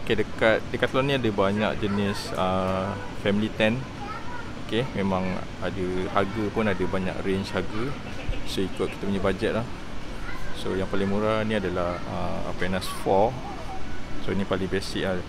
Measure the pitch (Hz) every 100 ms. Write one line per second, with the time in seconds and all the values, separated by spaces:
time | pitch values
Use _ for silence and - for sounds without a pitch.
0 | - 110 107 - 113 110 - 120 123 135
1 | 135 139 117 101 98 101 107 73 104 101
2 | 101 101 - - 92 92 92 95 95 101
3 | - - 107 101 107 - 110 120 131 -
4 | - - - - - - - 107 131 -
5 | 98 92 92 90 - - 92 87 90 92
6 | 90 101 101 104 101 104 107 95 92 95
7 | 92 82 95 95 101 - 90 107 127 143
8 | - - - - - - 98 - 90 -
9 | 101 98 98 92 107 90 123 - - -
10 | - - - - - - 101 95 92 98
11 | 98 101 107 110 107 110 92 90 87 87
12 | - 92 87 92 - 90 90 92 - -
13 | - 98 110 131 - - - - - -
14 | - - - 92 98 95 92 95 - 104
15 | 80 92